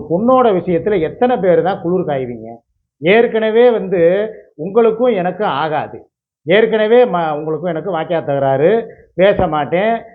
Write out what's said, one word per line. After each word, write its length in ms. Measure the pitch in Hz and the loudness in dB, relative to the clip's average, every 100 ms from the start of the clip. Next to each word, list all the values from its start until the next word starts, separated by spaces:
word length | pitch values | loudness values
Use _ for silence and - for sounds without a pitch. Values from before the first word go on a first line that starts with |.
| 147 | -2
பொண்ணோட 380 | 170 233 262 247 | -2 2 4 4
விஷயத்துல 460 | 185 185 165 214 208 | 2 0 -2 0 -2
எத்தனை 340 | 156 - 247 240 | -2 -2 -2 0
பேர் 240 | 185 165 | 2 2
தான் 200 | 160 196 | 0 -4
குளிர் 280 | 170 180 165 | -2 -2 -2
காய்வீங்க? 400 | 139 123 117 110 120 _ _ _ _ | -4 -6 -10 -14 -18 _ _ _ _
ஏற்கனவே 640 | 151 220 240 220 220 220 247 | 2 4 4 0 0 4 4
வந்து 300 | 220 185 185 165 196 220 - _ - | 2 -2 2 2 2 -4 -10 _ -12
உங்களுக்கும் 600 | 156 214 226 226 247 202 | -2 2 2 2 0 0
எனக்கும் 320 | 175 175 208 139 | -4 -4 -4 -2
ஆகாது, 360 | 156 151 110 101 - _ _ _ 143 | -2 -4 -6 -12 -20 _ _ _ 0
ஏற்கனவே 540 | 202 226 220 214 240 233 | 2 2 0 2 4 4
ம-, 280 | 175 160 147 | 0 -2 -4
உங்களுக்கும் 340 | 156 156 180 | -6 -6 -6
எனக்கும் 240 | 160 180 160 | -6 -4 -6
வாக்கியா 240 | 160 165 | -4 -4
தகராறு, 480 | 147 139 135 135 160 226 - - _ | -2 0 0 2 2 2 -4 -16 _
பேச 340 | - 190 190 180 | 2 2 2 0
மாட்டேன், 440 | 151 147 170 214 226 - | -2 -2 -2 -2 -4 -8